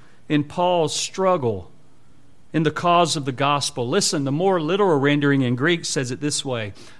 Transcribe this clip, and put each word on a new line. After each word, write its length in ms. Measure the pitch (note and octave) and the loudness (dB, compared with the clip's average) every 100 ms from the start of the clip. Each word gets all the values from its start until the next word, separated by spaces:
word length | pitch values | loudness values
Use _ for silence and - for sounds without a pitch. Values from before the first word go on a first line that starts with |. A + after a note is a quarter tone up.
| - - - | -20 -18 -2
in 160 | D3+ | -2
Paul's 500 | D3 F3+ F3+ F3 D3+ | 0 -2 0 2 0
struggle 760 | - - - F#3+ F3+ A#2+ F#2+ - - - - - - - - - | -2 -6 0 2 2 0 -2 -8 -18 -20 -20 -20 -20 -20 -20 -6
in 120 | D#3 | 0
the 60 | D3+ | 0
cause 460 | D3 F3 F3 E3+ D#3+ | 0 2 4 4 0
of 80 | |
the 80 | C#3 | -4
gospel. 560 | B2+ C#3+ C#3+ - C3 A#2+ | -2 0 0 -2 -4 -2
Listen, 360 | F#3+ - E3 | 0 0 0
the 80 | C3+ | -2
more 280 | D3 F#3+ F3+ | 0 2 2
literal 380 | D#3 G3 G3 C#3+ | 0 2 4 4
rendering 420 | C#3+ D3 C#3+ C#3 | 4 4 2 2
in 160 | B2 B2 | 2 0
Greek 300 | D#3 E3+ - | 0 0 -2
says 240 | D3+ B2 | -4 -4
it 100 | B2+ | -4
this 240 | D3 - | -4 -4
way. 300 | C#3 A#2+ G#2 - - | -4 -6 -6 -12 -20